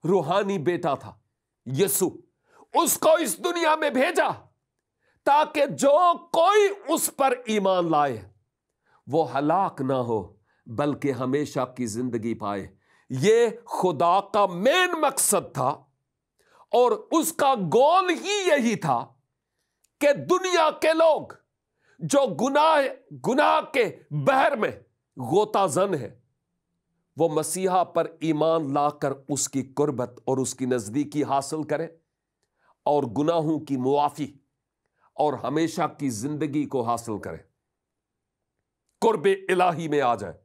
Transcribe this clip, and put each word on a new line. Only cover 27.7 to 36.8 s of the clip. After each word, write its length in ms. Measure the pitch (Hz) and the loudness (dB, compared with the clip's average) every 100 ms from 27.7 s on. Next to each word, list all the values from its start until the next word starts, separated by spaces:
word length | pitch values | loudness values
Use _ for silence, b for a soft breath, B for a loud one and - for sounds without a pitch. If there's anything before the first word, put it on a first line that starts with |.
| 185 | 0
پر 240 | 175 170 156 160 | 0 -2 -2 -4
ایمان 540 | 156 151 156 165 143 | -2 0 2 0 0
لا 160 | 143 147 | 0 0
کر 240 | 147 143 135 - | -2 -6 -6 -6
اس 200 | 139 - | -4 -4
کی 240 | 139 127 - | -4 -6 -2
قربت 460 | 147 123 123 - - | -2 -2 -6 -8 -4
اور 120 | 131 | -2
اس 180 | 123 - | -2 -4
کی 100 | 127 | -2
نزدیکی 580 | 127 104 123 143 151 | -2 -2 -6 -4 -4
حاصل 400 | 127 139 135 156 | -2 -2 -2 -8
کریں 240 | 151 151 165 - _ _ _ _ _ _ _ _ | -4 -4 -6 -12 _ _ _ _ _ _ _ _
اور 200 | - 147 | 0 0
گناہوں 560 | 135 104 151 170 151 160 | 0 -2 0 0 0 -4
کی 180 | 156 135 | -4 -4
معافی 560 | 127 143 147 143 139 - _ _ _ _ _ _ _ | 0 0 0 -4 -12 -12 _ _ _ _ _ _ _
اور 200 | - 147 | -2 -2
ہمیشہ 480 | 127 117 147 165 - 156 - | 0 -4 -2 -2 -2 -6 -4
کی 100 | 143 | -6
زندگی 560 | 110 131 151 156 147 127 | -4 -6 -6 -4 -4 -4
کو 160 | 135 | -4